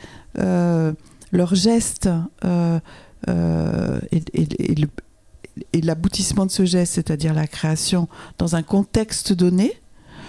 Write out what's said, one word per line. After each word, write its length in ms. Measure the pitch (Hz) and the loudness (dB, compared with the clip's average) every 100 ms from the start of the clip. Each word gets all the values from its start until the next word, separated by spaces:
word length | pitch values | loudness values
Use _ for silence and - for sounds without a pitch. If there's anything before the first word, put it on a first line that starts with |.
| - - - 50 | -12 -20 -10 -2
euh, 560 | 185 180 175 165 160 156 - - - | 0 2 2 2 0 -2 -12 -20 -2
leurs 240 | 180 175 | 0 2
gestes, 540 | 190 214 233 - - 185 165 185 - 180 | 2 4 2 0 -2 0 0 -4 -4 -2
euh, 340 | 175 170 165 - - - - - | 0 2 0 -4 -18 -20 -8 -4
euh, 720 | 170 - - - - - - - | 0 0 0 0 0 -2 -4 -2
et, 100 | 170 156 | -4 -2
et, 400 | 165 151 - - | -2 -2 -2 -2
et 20 | 151 | 0
le, 120 | 151 - - _ _ - - - - | -2 -4 -20 _ _ -20 -18 -18 -4
et 80 | 165 | -2
l'aboutissement 640 | 165 160 185 - 185 202 190 | 0 0 -2 -2 -2 0 0
de 40 | |
ce 140 | - | 2
geste, 300 | 185 180 170 | 2 2 2
c'est-à-dire 400 | - 160 151 160 | 0 -2 -2 0
la 120 | 156 151 | 0 -2
création 640 | - 160 160 - 180 165 - - - | -2 -2 0 0 0 0 -8 -18 -4
dans 180 | 170 165 | -2 -2
un 60 | |
contexte 720 | 156 196 196 226 220 - - | 2 0 2 0 0 -4 -2
donné, 400 | 180 180 180 254 - - - - - | 2 4 4 2 -2 -14 -20 -20 -20